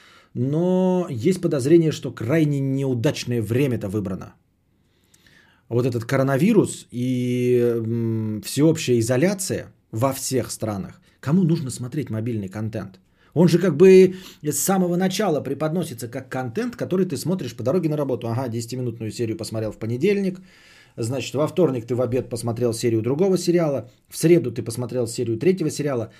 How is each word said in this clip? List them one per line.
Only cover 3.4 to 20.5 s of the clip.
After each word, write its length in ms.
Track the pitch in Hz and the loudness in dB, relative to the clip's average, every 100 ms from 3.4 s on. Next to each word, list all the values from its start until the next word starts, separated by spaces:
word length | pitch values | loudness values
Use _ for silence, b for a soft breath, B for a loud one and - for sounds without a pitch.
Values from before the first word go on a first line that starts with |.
время-то 460 | 104 120 143 110 101 | 0 0 2 0 -2
выбрано. 460 | 104 95 92 - - _ _ _ _ _ b b b b b b b - | -4 -4 -6 -10 -20 _ _ _ _ _ b b b b b b b -4
Вот 160 | 117 127 | 0 0
этот 180 | 117 | -2
коронавирус 840 | 113 135 135 135 190 214 - - - | 0 0 2 4 4 4 2 -2 -12
и, 680 | 120 127 127 123 123 123 123 | -4 -2 0 0 0 2 4
м, 800 | 120 117 113 117 113 113 110 107 | 4 0 -2 -2 -2 -2 -4 -6
всеобщая 580 | - 135 160 160 - 117 | -4 2 2 2 0 2
изоляция 680 | 113 127 180 196 - 98 - - _ | 2 2 0 0 -4 -6 -8 -20 _
во 200 | 110 135 | -2 -2
всех 400 | 131 - 131 - | -2 -2 -2 -4
странах. 480 | - 107 101 - - b b | -6 -6 -6 -8 -16 b b
Кому 220 | 135 180 | 0 2
нужно 260 | 160 160 131 | 2 0 -4
смотреть 400 | - 123 147 123 | -8 -8 -6 -6
мобильный 400 | 110 117 110 95 | -4 -4 -6 -6
контент? 500 | 107 110 113 95 - b b b 147 | -8 -8 -8 -10 -16 b b b 2
Он 120 | 180 | 4
же 100 | 170 | 4
как 180 | 190 135 | 2 6
бы 380 | 190 185 185 185 B B | 10 10 8 2 B B
с 160 | 147 - | -6 -2
самого 360 | - 190 175 175 | 0 0 0 0
начала 460 | 190 185 208 143 | 0 0 0 -2
преподносится 680 | 113 135 151 175 160 113 117 | -4 -4 -2 -2 -4 -8 -10
как 220 | 131 - | -12 -8
контент, 460 | 131 127 202 240 - | -8 -6 -6 -6 -6
который 300 | 120 185 185 | -2 0 0
ты 120 | 95 | -2
смотришь 380 | 147 185 127 - | -4 -4 -6 -4
по 80 | |
дороге 260 | 110 180 160 | -2 0 0
на 80 | 151 | -2
работу. 300 | 135 120 117 | -2 -4 -2
Ага, 200 | 113 131 | -4 -2
десятиминутную 640 | 117 117 127 123 113 110 | -6 -6 -6 -6 -6 -8
серию 260 | 101 113 107 | -4 -4 -4
посмотрел 340 | 104 110 107 | -6 -6 -6
в 80 | - | -6
понедельник. 600 | 110 123 185 202 190 185 B | -6 0 0 0 -2 -6 B